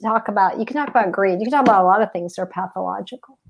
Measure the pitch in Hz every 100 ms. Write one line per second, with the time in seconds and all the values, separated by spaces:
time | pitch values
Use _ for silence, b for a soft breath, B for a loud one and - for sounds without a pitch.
0 | 220 226 220 208 185 - 220 285 285 240
1 | 196 196 196 180 220 285 254 196 185 202
2 | 214 180 175 - 180 180 185 190 185 196
3 | 196 254 - 269